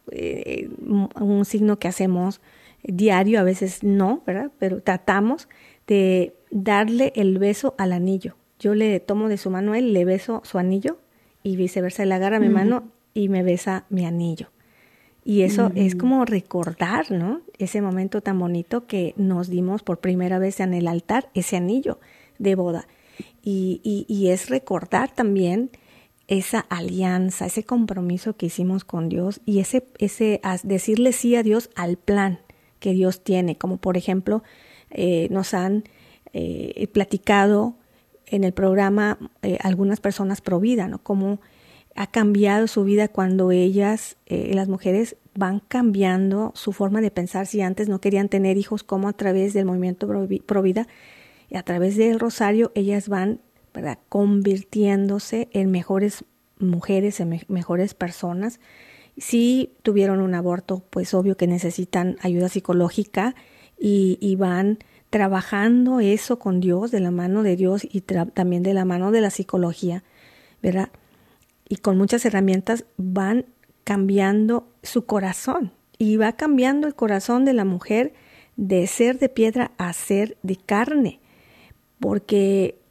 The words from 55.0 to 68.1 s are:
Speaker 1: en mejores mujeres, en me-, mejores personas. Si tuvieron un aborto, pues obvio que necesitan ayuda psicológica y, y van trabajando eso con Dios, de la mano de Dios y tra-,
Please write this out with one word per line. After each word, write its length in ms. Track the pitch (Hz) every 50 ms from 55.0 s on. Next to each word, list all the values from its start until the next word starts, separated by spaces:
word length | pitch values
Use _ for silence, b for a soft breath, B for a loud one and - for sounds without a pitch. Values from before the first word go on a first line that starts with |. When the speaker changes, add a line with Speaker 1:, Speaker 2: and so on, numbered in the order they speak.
| 196 196 202 208 - - 226 226 233 - -
Speaker 1:
en 180 | 202 190 190
mejores 520 | 185 175 175 - 196 190 208 214 - - - _ _ _ _ _ _ -
mujeres, 600 | 196 185 170 170 - - 196 190 202 208 202 -
en 80 | 175 165
me-, 160 | 165 170 - -
mejores 480 | 196 175 170 - 170 175 190 208 -
personas. 640 | - 185 175 175 - - 175 175 180 202 240 - - b b b b b b b b b b b 277
Si 540 | - - 240 233 233 247 254 262 254 - _ _
tuvieron 380 | - 220 202 202 196 196 190 190
un 140 | 190 185 180
aborto, 480 | 175 175 175 175 185 - - 190 185 - -
pues 240 | - 185 180 - -
obvio 220 | 185 185 196 190 -
que 100 | 180 175
necesitan 720 | 175 175 180 170 170 - 180 - - 180 190 180 - -
ayuda 280 | - 180 175 175 180 180
psicológica 840 | - 190 - - 180 175 175 175 - 214 202 - - 190 202 247 - b b b b b b b b -
y, 400 | - 208 202 196 190 185 180 -
y 140 | 208 196 190
van 420 | 185 196 180 180 180 196 202 220 214 b b b b b -
trabajando 880 | - 208 196 196 196 185 - - 214 202 208 226 240 247 247 254 254 247
eso 380 | 214 196 208 220 - - 240 240
con 220 | - 202 185 180
Dios, 320 | 180 180 175 185 220 240
de 80 | 247 196
la 100 | 185 175
mano 320 | 175 175 175 180 190 214
de 140 | 214 196 180
Dios 300 | 180 190 185 190 202 -
y 160 | - - 190
tra-, 300 | - -